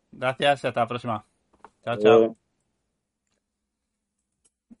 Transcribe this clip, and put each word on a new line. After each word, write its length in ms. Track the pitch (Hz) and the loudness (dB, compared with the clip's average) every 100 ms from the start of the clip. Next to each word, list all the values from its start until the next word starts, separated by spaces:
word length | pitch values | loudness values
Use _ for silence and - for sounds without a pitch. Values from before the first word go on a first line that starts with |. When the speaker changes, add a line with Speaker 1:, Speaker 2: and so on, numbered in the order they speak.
| _ | _
Speaker 1:
Gracias 520 | - 127 131 143 139 | -10 -8 -2 -2 -2
y 40 | 135 | -4
hasta 120 | 120 | -4
la 80 | 117 | -4
próxima. 380 | 120 123 107 - _ _ _ - _ | -6 -8 -10 -10 _ _ _ -20 _
Chao, 100 | - | -10
Speaker 2:
Hasta 100 | 117 | 0
Speaker 1:
chao. 140 | 107 113 | 4 6
Speaker 2:
luego. 200 | 113 - _ _ _ _ _ _ _ _ _ _ _ _ _ _ _ _ _ _ _ _ _ _ _ - | 4 -2 _ _ _ _ _ _ _ _ _ _ _ _ _ _ _ _ _ _ _ _ _ _ _ -14